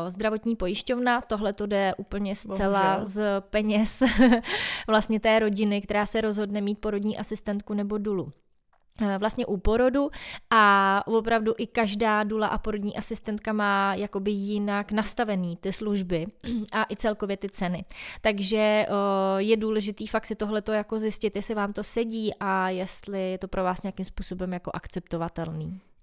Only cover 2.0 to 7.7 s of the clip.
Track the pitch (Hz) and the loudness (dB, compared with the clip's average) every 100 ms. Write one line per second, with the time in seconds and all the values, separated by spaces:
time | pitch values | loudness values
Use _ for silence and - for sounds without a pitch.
2 | 202 202 202 202 208 190 196 196 190 196 | -6 -4 -4 -4 -6 0 2 4 4 2
3 | 202 202 214 196 - 214 214 208 220 - | -2 -2 0 -2 -2 -2 2 2 4 4
4 | 262 214 254 233 - 415 - - - 220 | 4 8 8 6 2 -4 -4 -6 2 2
5 | 208 214 226 220 214 202 208 202 196 208 | 4 2 4 4 4 2 2 0 0 0
6 | 208 226 220 208 208 208 202 208 214 202 | 0 2 0 0 -2 -2 -2 -2 -2 -2
7 | 208 208 208 214 - 202 - | -2 -4 -6 -6 -4 -6 -4